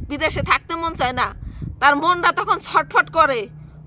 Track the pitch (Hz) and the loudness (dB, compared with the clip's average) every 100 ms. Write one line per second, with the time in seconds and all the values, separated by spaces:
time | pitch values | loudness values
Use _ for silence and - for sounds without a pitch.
0 | - 285 311 - 277 262 - 339 330 320 | -8 -4 -2 -2 0 -2 -2 -6 -4 -2
1 | 254 254 208 - - - - - 277 285 | -2 -2 -4 -6 -14 -12 -12 2 4 4
2 | 330 349 349 339 415 349 - 330 - 403 | 2 2 2 0 0 -2 0 -2 2 2
3 | - 320 302 240 196 - - - | 2 4 4 2 -6 -12 -20 -20